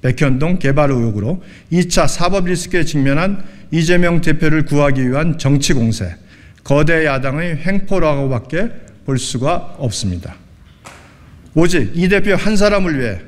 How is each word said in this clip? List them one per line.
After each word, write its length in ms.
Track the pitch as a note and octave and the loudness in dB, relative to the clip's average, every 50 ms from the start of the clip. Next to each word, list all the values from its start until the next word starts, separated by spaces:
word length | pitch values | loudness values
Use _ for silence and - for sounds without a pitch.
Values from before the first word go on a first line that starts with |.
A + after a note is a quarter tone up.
| - | 0
백현동 560 | C3 A#2+ - D#3 C#3+ C3 C3 C#3+ E3 F3+ F3+ | -2 0 0 2 0 2 2 2 0 0 0
개발 320 | - C3+ C3+ D3 D3 C#3 | 0 0 2 2 2 2
의혹으로 520 | C#3 B2 A#2 A#2 G#2+ G#2 G2 A#2 F3 F#3 - - - - - - | 2 0 0 -2 -2 -2 -4 -4 -6 -6 -8 -14 -20 -20 -10 -2
이 180 | D#3 F3 F3 F3+ | 0 0 0 0
차 180 | - - E3 | 0 2 2
사법 400 | - - - E3 F3+ F#3+ G3 F#3 | 2 2 2 0 0 2 0 0
리스크에 380 | F3 F3+ E3 - - - F3+ D#3 | 0 -2 -4 -4 -2 -2 0 0
직면한 600 | - - D3 C3+ C3+ C#3 D3 E3+ F#3+ G3+ - - - - - - - | 0 0 0 0 2 0 0 0 0 -2 -4 -6 -8 -12 -18 -14 -4
이재명 500 | - E3 E3 D#3 F3+ F3 F3 F3 E3+ E3 | -2 -2 2 2 4 4 4 4 2 2
대표를 440 | E3+ E3+ D#3 D#3 - D#3 D3 D#3 C#3+ | 2 2 2 2 2 2 2 2 2
구하기 440 | - D3 D3 C#3+ C#3+ C#3 C3 C3 B2 | 0 2 2 2 2 2 2 0 0
위한 300 | B2 C#3 D#3 E3+ D#3 E3 | 0 0 0 -2 -2 -2
정치 340 | - C#3 C#3+ C#3 C#3 - C3+ | 0 0 0 0 2 0 0
공세, 420 | C3+ A#2 A2+ A2+ - G2+ F2 F2 - - - - - - - - - _ | 2 2 0 -2 -4 -6 -8 -10 -12 -18 -20 -20 -20 -20 -20 -20 -20 _
거대 400 | - C3+ C#3+ D3+ D3+ E3+ D#3+ D#3+ | -2 0 2 2 2 2 2 0
야당의 580 | D3+ C3+ C3+ C3 C#3 C3 D3 E3+ F3 E3 C#3 E3 | 0 -2 -2 -2 -4 -4 -4 -4 -6 -6 -4 -4
횡포라고밖에 1040 | F3+ G3 G3+ G3 - G3+ F#3 E3 D#3 D3 C#3 C#3 C3+ C3 A#2 - - - D#3 G3+ A#3 - - - - - - - | -2 0 0 0 0 2 2 2 2 0 0 -2 -2 -2 -4 -6 -6 -4 -4 -4 -4 -4 -8 -16 -18 -20 -16 -6
볼 140 | - C3+ B2+ | -4 -4 -4
수가 580 | - - - B2 A#2+ C#3+ F3 E3+ - - - - | -4 -4 -6 -4 -2 -2 -2 -2 -4 -8 -10 -6
없습니다. 580 | C#3 B2+ G2 - - G2+ F2+ E2+ E2 - - - - - - - - - - _ _ - - - - - - - - - - - - - - | -6 -6 -4 -4 -4 -4 -6 -6 -8 -12 -16 -18 -20 -20 -20 -20 -20 -20 -20 _ _ -20 -20 -20 -20 -20 -20 -20 -20 -20 -20 -20 -20 -4 0
오직 380 | D#3+ - F3+ F#3 D3+ - F#2+ - | 2 2 4 4 2 0 0 -2
이 140 | E3 F3 F#3 | 0 0 2
대표 260 | G3 G3 G3 G3+ G3 | 2 2 2 2 0
한 220 | F3+ - G3 G#3+ | 0 0 0 2
사람을 420 | G3+ G3+ G#3 G3+ G3+ F#3+ F3+ D#3 C#3 | 4 2 2 2 2 0 0 -2 -2
위해 200 | B2+ A2+ G2 F2 - | -4 -4 -6 -8 -12